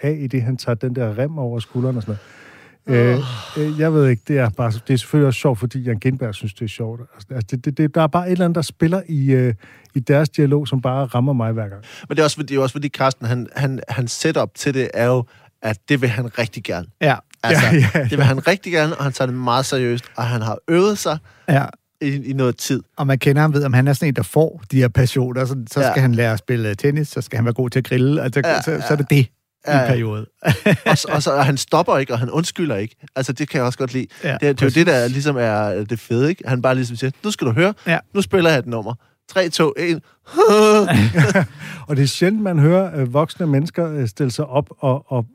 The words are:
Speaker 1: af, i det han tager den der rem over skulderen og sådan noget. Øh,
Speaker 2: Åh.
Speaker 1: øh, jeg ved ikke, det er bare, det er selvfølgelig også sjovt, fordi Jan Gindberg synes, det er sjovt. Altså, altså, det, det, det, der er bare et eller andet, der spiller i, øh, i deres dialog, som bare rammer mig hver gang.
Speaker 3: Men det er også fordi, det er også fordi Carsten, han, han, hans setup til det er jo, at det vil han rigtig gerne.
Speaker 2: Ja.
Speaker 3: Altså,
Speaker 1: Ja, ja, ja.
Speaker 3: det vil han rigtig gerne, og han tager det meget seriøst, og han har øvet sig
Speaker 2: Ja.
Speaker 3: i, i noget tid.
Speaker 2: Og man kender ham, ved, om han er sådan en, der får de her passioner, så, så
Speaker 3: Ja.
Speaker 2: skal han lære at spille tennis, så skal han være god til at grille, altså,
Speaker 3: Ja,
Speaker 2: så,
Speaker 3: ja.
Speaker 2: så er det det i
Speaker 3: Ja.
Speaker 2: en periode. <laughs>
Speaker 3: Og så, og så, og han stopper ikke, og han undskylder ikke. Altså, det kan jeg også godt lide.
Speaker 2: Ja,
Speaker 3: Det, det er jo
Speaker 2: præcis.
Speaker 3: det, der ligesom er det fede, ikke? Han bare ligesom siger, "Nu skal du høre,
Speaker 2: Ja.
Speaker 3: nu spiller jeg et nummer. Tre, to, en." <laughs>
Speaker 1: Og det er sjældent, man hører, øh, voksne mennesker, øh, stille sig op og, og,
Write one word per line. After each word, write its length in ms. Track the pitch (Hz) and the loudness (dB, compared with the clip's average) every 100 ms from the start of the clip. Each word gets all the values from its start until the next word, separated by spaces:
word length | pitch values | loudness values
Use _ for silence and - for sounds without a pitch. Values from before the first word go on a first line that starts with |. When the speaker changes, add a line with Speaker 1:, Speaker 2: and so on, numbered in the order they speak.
Speaker 1:
af, 140 | 139 156 | -4 -4
i 60 | 135 | -4
det 160 | 135 | -4
han 140 | 117 127 | -2 -4
tager 200 | - 117 | -4 -4
den 180 | 127 123 | -4 -4
der 220 | 113 104 | -4 -4
rem 200 | 143 160 | -4 -4
over 220 | 123 117 | -6 -6
skulderen 360 | - 123 127 123 | -6 -4 -2 -4
og 60 | |
sådan 80 | 104 | -6
noget. 80 | 104 - - - - - _ - | -10 -12 -20 -20 -20 -20 _ 0
Øh, 300 | 123 120 123 | 2 4 2
Speaker 2:
Åh. 60 | 131 117 - 151 | -2 -10 -10 -4
Speaker 1:
øh, 220 | 151 151 | -4 0
jeg 140 | 160 | 2
ved 140 | 156 135 | 4 4
ikke, 140 | 117 - | 2 0
det 100 | 143 | 0
er 100 | 120 | 0
bare, 240 | 101 117 107 - | 0 -2 -4 -2
det 60 | |
er 20 | 127 | -2
selvfølgelig 300 | - 151 139 | 2 2 2
også 140 | 120 | 2
sjovt, 180 | 147 117 | 0 0
fordi 220 | 123 135 | -4 -4
Jan 160 | 123 107 | -4 -2
Gindberg 360 | 131 127 117 | -2 -2 -6
synes, 200 | 98 107 | -6 -10
det 100 | - | -8
er 40 | 110 | -10
sjovt. 320 | - 113 117 120 | -8 -10 -10 -16
Altså, 120 | - - | -20 -12
altså, 120 | 127 104 | -8 -6
det, 140 | 127 | -4
det, 140 | 151 139 | -4 0
det, 160 | 151 | 0
der 80 | 165 | 2
er 40 | 156 | 2
bare 200 | 175 180 | 0 -2
et 60 | |
eller 120 | 180 | 0
andet, 100 | 175 | 0
der 80 | 170 | 0
spiller 400 | 143 - 160 190 180 | -4 0 0 0 -2
i, 240 | 151 135 | -2 2
øh, 220 | 127 127 107 - - _ | 2 2 -2 -10 -20 _
i 60 | 139 | -6
deres 280 | 120 143 156 | 2 2 2
dialog, 400 | - 143 147 147 | 2 2 2 0
som 120 | 131 | -2
bare 240 | 127 135 131 | -2 -2 -2
rammer 260 | 120 135 | 0 0
mig 200 | 131 113 | 0 -2
hver 160 | 113 104 | -4 -6
gang. 140 | 98 - - - | -10 -18 -20 -6
Speaker 3:
Men 80 | 147 | 0
det 40 | |
er 40 | |
også 120 | 151 151 | 2 0
fordi, 180 | 135 | -2
det 40 | 139 | 0
er 40 | |
også 100 | 131 | 0
fordi 160 | 147 143 | -2 -8
Carsten, 380 | - 135 - 113 | 0 0 0 -4
han, 200 | 123 117 - | -4 -4 -4
han, 240 | 139 131 - | -4 -4 -6
hans 240 | - 120 | -6 -4
setup 380 | - 160 156 110 | -2 -2 0 -2
til 200 | - 147 | -4 -4
det 160 | 131 123 | -2 -2
er 120 | 101 120 | 0 0
jo, 180 | 127 123 _ _ _ | 0 -2 _ _ _
at 160 | 113 107 - | -8 -8 -2
det 120 | 143 | 0
vil 60 | 123 | 0
han 300 | 113 120 - | -2 -6 -6
rigtig 260 | 110 - | -6 -6
gerne. 220 | 104 87 85 _ | -8 -8 -8 _
Speaker 2:
Ja. 140 | 151 110 - _ | 0 0 -4 _
Speaker 3:
Altså, 240 | 113 139 120 | 0 2 4
Speaker 1:
Ja, 80 | 156 | 4
ja, 120 | 110 | 4
ja. 80 | 165 | 2
Speaker 3:
det 60 | 120 143 | 0 2
vil 60 | |
han 220 | 135 135 - | 2 2 0
rigtig 260 | 190 190 | -2 0
gerne, 240 | 170 156 165 | 0 0 -2
og 80 | |
han 80 | 139 | -6
tager 140 | - 131 | -4 -4
det 100 | 127 | -2
meget 260 | 123 123 131 | 0 0 0
seriøst, 380 | 135 123 120 - - | -2 0 -2 -6 -8
og 80 | |
han 180 | 117 120 | -4 -2
har 160 | 110 101 - | -4 -6 -2
øvet 300 | 170 202 202 | 2 2 0
sig 200 | 170 156 - _ - | -4 -6 -8 _ 0
Speaker 2:
Ja. 160 | 143 131 - _ _ | 0 0 -8 _ _
Speaker 3:
i, 300 | 143 139 135 | -6 -4 -6
i 20 | |
noget 240 | 135 127 117 | -2 -2 -2
tid. 260 | - 131 - - | -4 -4 -4 -4
Speaker 2:
Og 100 | 139 | 0
man 120 | 135 | 2
kender 240 | 143 139 | 4 4
ham, 120 | 156 | 4
ved, 100 | 143 | 2
om 80 | 139 | 2
han 160 | 123 135 | 4 4
er 40 | |
sådan 160 | 135 156 | 2 0
en, 80 | 120 | -2
der 60 | |
får 400 | 110 151 160 170 - | 0 2 0 -2 -2
de 60 | 131 | 2
her 120 | 123 | 2
passioner, 560 | 120 127 135 127 123 | 4 2 2 -2 -2
så, 120 | 127 135 110 | -4 -4 -6
så 100 | - | 0
Speaker 3:
Ja. 100 | 135 | 2
Speaker 2:
skal 120 | 135 | 2
han 120 | 131 | 2
lære 180 | 117 117 | 2 0
at 60 | 110 | 0
spille 360 | - 120 107 | -2 -2 -2
tennis, 340 | 101 143 147 147 | 0 0 0 -4
så 120 | 135 | -6
skal 160 | - 117 | -6 -2
han 80 | |
være 100 | 117 | -2
god 160 | 120 123 | 0 0
til 80 | 131 | -2
at 60 | |
grille, 380 | 123 127 131 151 | 0 0 2 0
altså, 180 | 127 139 | 0 0
Speaker 3:
Ja, 180 | 165 143 | 0 0
Speaker 2:
så, 80 | - | -2
Speaker 3:
ja. 100 | 151 | -4
Speaker 2:
så 120 | 113 | -2
er 40 | 151 | -2
det 140 | 139 | 2
det 60 | 143 | 4
i 140 | 123 _ _ _ - | 2 _ _ _ 0
Speaker 3:
Ja. 120 | 143 | 0
Speaker 2:
en 60 | 123 | 2
periode. 380 | 123 113 107 113 _ | 0 -2 -6 -10 _
<laughs> 100 | - - - 123 - | -2 0 2 0 2
Speaker 3:
Og 120 | 156 | 0
så, 100 | - | 0
og 100 | 151 | -2
så, 80 | 160 | 0
og 120 | 139 | 2
han 120 | 135 135 | 2 0
stopper 400 | - 156 170 160 | 0 0 2 0
ikke, 140 | 135 | 0
og 60 | 117 | -4
han 120 | 123 | -2
undskylder 460 | 147 175 - 156 101 | -2 -4 -4 -4 -2
ikke. 200 | 110 - 147 - | -6 -10 -12 -6
Altså, 160 | 131 | -6
det 160 | 123 147 | -4 -4
kan 100 | 151 | -2
jeg 80 | 123 | -2
også 120 | 120 | -2
godt 140 | 131 | -4
lide. 140 | 127 117 - | -4 -8 -8
Speaker 2:
Ja, 80 | 156 | -6
Speaker 3:
Det, 80 | 131 | 0
det 60 | 147 | 0
er 40 | |
jo 40 | |
Speaker 2:
præcis. 200 | 131 135 | 2 2
Speaker 3:
det, 120 | 151 170 | 4 4
der 220 | 131 120 | 4 2
ligesom 280 | 135 147 135 | 0 -2 0
er 440 | 117 104 104 95 | 0 0 0 -2
det 160 | 107 117 | -4 -6
fede, 280 | - 117 143 | -2 0 0
ikke? 120 | 190 - | -2 -4
Han 140 | 127 | 0
bare 120 | 127 | 2
ligesom 220 | 131 120 117 | 0 -2 -6
siger, 140 | 131 - | -6 -6
"Nu 60 | 214 | -6
skal 160 | 208 131 | -4 -2
du 60 | |
høre, 220 | 110 185 214 - | 2 0 0 -4
Speaker 2:
Ja. 120 | 160 - | -4 -2
Speaker 3:
nu 80 | 196 | -4
spiller 280 | 98 190 165 | 0 2 2
jeg 80 | 143 | 2
et 80 | 120 | -2
nummer. 280 | 117 101 120 _ _ _ | -6 -6 -10 _ _ _
Tre, 160 | 190 170 | -2 0
to, 260 | - 160 - | 0 0 0
en." 220 | 170 160 - _ | -2 -4 -6 _
<laughs> 560 | - - 440 208 214 214 185 117 107 170 117 190 147 - - - - | -6 2 6 8 6 6 4 4 4 4 4 2 0 -6 -16 -16 -4
Speaker 1:
Og 80 | 139 | 0
det 60 | |
er 40 | 139 | 0
sjældent, 360 | - 175 214 | 2 0 0
man 160 | 202 165 | 0 2
hører, 420 | 147 185 190 160 | 4 4 2 -2
øh, 140 | 127 | -2
voksne 320 | 135 156 - 165 | 0 -2 -2 0
mennesker, 440 | 139 165 - 165 | 0 -2 -4 -4
øh, 160 | 151 120 | -2 -4
stille 220 | - 139 | -2 -4
sig 160 | 117 143 | -4 -4
op 240 | 131 - - | -4 -4 -4
og, 340 | 139 135 - | -2 -2 -4
og, 140 | 127 113 | -6 -6